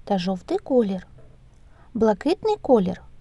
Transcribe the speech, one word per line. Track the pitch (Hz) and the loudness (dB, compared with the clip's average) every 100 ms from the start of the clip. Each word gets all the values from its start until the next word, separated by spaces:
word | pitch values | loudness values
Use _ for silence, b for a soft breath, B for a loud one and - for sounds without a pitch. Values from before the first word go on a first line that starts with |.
та | - 196 | -4 -2
жовтий | 175 185 - 370 | -2 -6 -4 -6
колір. | - 254 208 190 - - - - - - - b b | 0 0 2 -2 -10 -20 -20 -20 -20 -20 -20 b b
Блакитний | 226 220 208 285 392 427 415 | 0 0 2 0 -2 -2 -4
колір — | - 240 185 175 - - | 2 2 2 -4 -12 -20